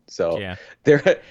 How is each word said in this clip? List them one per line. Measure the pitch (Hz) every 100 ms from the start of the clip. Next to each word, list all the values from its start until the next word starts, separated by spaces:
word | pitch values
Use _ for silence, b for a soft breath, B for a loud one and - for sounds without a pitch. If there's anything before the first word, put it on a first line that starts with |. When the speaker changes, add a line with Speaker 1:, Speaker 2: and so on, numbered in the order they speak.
| _
Speaker 1:
So | - 85 82
Speaker 2:
Yeah. | 95 90 B B
Speaker 1:
they're, | 147 143 - - B